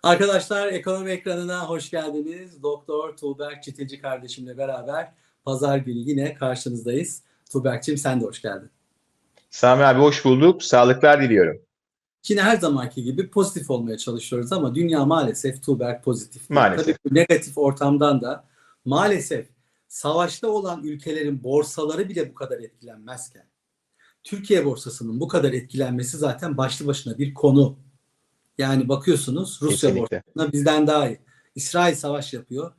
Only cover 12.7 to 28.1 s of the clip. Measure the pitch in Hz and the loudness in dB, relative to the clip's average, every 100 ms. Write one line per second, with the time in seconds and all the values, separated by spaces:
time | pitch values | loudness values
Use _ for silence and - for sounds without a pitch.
12.7 | 139 123 - 120 135 185 - 190 175 139 | 0 -2 -6 -6 -4 -2 0 0 -2 -4
13.7 | 123 117 110 - 117 - 123 120 185 139 | -4 -4 -6 -6 -8 -6 -6 -4 -2 -2
14.7 | 127 170 156 139 160 131 - 135 127 - | 0 0 2 2 2 0 -2 -6 -6 -4
15.7 | 127 120 120 - 113 - - - 143 110 | -2 -2 -4 -4 -4 -6 -20 -2 4 4
16.7 | 92 160 151 143 139 170 165 - - 139 | 4 -2 -2 2 2 4 2 0 0 0
17.7 | 139 143 143 147 135 120 - _ _ _ | 2 0 2 2 2 -2 -10 _ _ _
18.7 | _ 127 139 202 190 147 156 143 _ _ | _ -2 0 2 0 -4 -8 -8 _ _
19.7 | _ _ - 143 160 175 - 226 214 190 | _ _ -10 -4 -2 -2 -4 -4 -4 -4
20.7 | 170 151 147 160 156 147 139 123 143 147 | -8 -10 -10 -8 -6 -4 -6 -2 -2 -2
21.7 | - 151 160 196 175 139 - 131 117 113 | -4 -6 -4 -6 -6 -8 -8 -10 -10 -12
22.7 | _ 117 110 110 127 - _ _ _ _ | _ -20 -20 -20 -18 -18 _ _ _ _
23.7 | _ _ _ _ _ - 202 196 196 143 | _ _ _ _ _ -14 -12 0 2 2
24.7 | 123 - - 113 113 160 175 139 123 120 | -4 -10 -12 -8 -6 -2 0 0 -2 -8
25.7 | 131 131 123 123 156 147 120 170 139 - | -6 -4 -4 -6 -4 -4 -4 -6 -4 -4
26.7 | - 143 139 123 113 139 139 143 139 139 | -4 -6 -6 -6 -6 -6 2 4 6 4
27.7 | - _ _ _ | 0 _ _ _